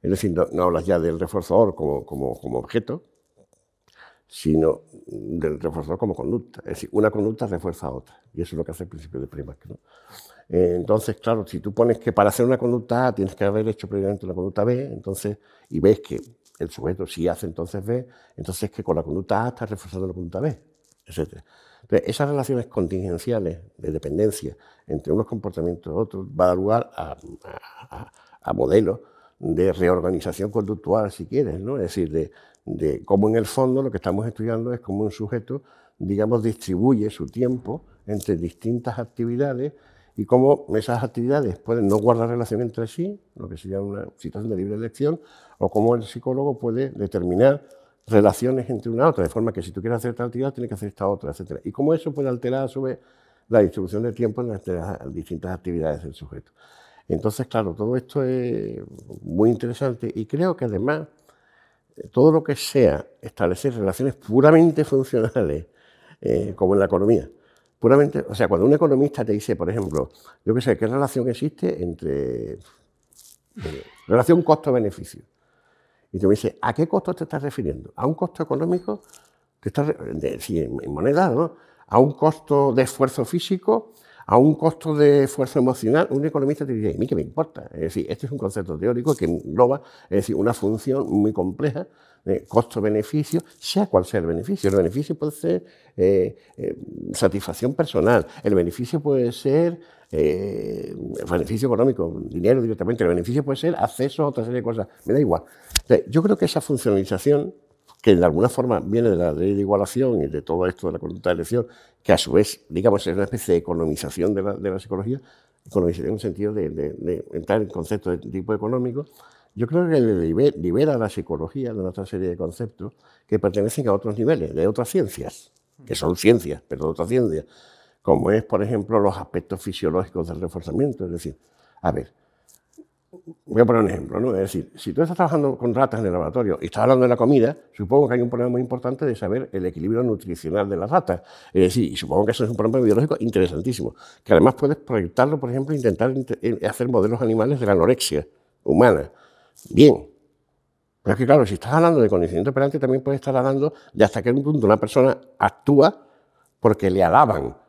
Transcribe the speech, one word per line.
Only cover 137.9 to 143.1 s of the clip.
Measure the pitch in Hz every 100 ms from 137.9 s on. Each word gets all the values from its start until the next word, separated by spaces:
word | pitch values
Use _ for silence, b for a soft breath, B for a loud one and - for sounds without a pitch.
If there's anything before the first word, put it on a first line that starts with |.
| 135 143
que |
hay | 123
un | 120
problema | 123 123
muy | 123
importante | 123 127 127 131
de | 151 113
saber | 98 113 -
el | 95 90
equilibrio | 82 87 113
nutricional | 123 107 92 85 78 92 101
de | 95
las | 101
ratas. | 175 - 92 B B B
Es | 90
decir, | 92 104 92
y | -
supongo | 78 92 104
que |
eso | 117 113
es |
un | 117
problema | 110 131 120
biológico | 104 151